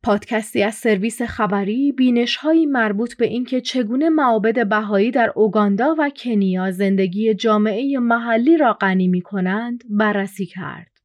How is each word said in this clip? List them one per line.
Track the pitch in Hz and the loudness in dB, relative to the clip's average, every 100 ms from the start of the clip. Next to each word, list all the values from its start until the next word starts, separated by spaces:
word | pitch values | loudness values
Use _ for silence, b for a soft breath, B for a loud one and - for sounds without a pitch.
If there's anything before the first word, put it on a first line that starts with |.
پادکستی | - 208 - 226 220 - | 0 -2 -2 -6 -4 -2
از | 202 | -2
سرویس | 214 233 202 220 - | -2 0 0 -2 -4
خبری | 233 - 208 202 196 233 285 | -8 -4 -2 -2 -2 -2 -2
بینش‌هایی | 262 254 240 240 - 302 330 311 | 2 2 2 0 -2 2 2 2
مربوط | 262 220 202 240 - | 0 0 -2 -4 -2
به | 226 | -2
اینکه | 240 247 254 | -2 -2 -4
چگونه | 247 254 214 254 320 | -2 -4 -2 0 2
معابد | 311 262 220 214 226 214 | 2 2 2 2 0 0
بهایی | 214 208 202 226 | -2 0 0 2
در | 254 226 | 2 0
اوگاندا | - 214 214 208 202 269 320 | 2 2 2 2 2 0 0
و | 285 285 | -2 -4
کنیا | 240 214 190 185 190 | -2 0 0 0 -4
زندگی | 185 196 196 190 190 220 | -2 0 2 0 0 0
جامعه | 208 226 214 208 208 277 277 | 0 2 2 2 0 -2 0
محلی | 240 233 233 226 254 330 | 0 0 0 0 4 4
را | 262 | 4
غنی | 208 196 185 185 | 2 0 2 2
می‌کنند، | 180 180 202 180 202 240 240 240 | 0 -2 -4 -2 -2 -6 -10 -4
بررسی | 208 214 196 294 294 185 | 0 0 0 -4 -8 -10
کرد. | 185 151 123 175 _ | -8 -12 -14 -20 _